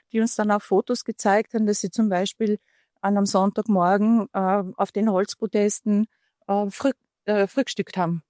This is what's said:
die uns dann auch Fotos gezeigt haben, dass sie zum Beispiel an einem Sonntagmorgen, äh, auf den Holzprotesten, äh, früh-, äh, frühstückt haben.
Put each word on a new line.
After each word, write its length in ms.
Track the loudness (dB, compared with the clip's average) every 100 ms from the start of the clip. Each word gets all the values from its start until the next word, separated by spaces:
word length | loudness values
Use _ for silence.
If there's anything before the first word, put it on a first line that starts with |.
| _
die 80 | -2
uns 140 | 0 0
dann 140 | 0
auch 120 | 0
Fotos 420 | 2 0 0 -4
gezeigt 500 | -6 -2 2 2 0
haben, 120 | -2 0
dass 160 | 0
sie 100 | -2
zum 160 | -2 0
Beispiel 500 | 0 -2 -2 -2 -2 _ _ _ _
an 160 | 0 0
einem 80 | 2
Sonntagmorgen, 1040 | 2 0 0 0 2 4 4 4 2 0
äh, 320 | -2 0 0 -2 -4
auf 160 | -4
den 180 | 0 0
Holzprotesten, 960 | 0 -2 -4 -4 0 0 0 0 0 -2 _ _ _ -4
äh, 220 | -2 -2
früh-, 240 | -2 -2 -4 _ _ -2
äh, 220 | 0 2
frühstückt 500 | 0 -2 -4 -6 -2
haben. 260 | -2 -2